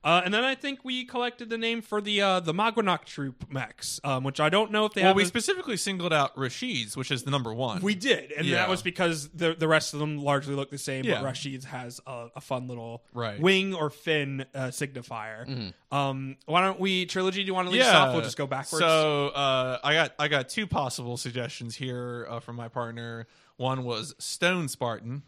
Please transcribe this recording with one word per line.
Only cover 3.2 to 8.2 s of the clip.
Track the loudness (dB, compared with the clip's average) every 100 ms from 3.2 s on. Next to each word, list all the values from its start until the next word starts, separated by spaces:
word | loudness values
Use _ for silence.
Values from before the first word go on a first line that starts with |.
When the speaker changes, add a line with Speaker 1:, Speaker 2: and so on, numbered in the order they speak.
| -6 -6 -8
Speaker 1:
mechs, | -6 -6 -8 -10 -6
um, | -2 0
which | 0 2
I | 4
don't | 4 2
know | 2 2
if |
they | 6
Speaker 2:
Well, | 6
Speaker 1:
have | 8
Speaker 2:
we |
Speaker 1:
a | 4
Speaker 2:
specifically | 2 0 -2 -2 -2
singled | -2 -2 2
out | 4 2 0
Rashid's, | -4 -4 -4 -4 -4 -6
which | -4
is | -4
the | 0
number | -2 -2
one. | -2 -2 0
Speaker 1:
We | 0
did, | 0 2 0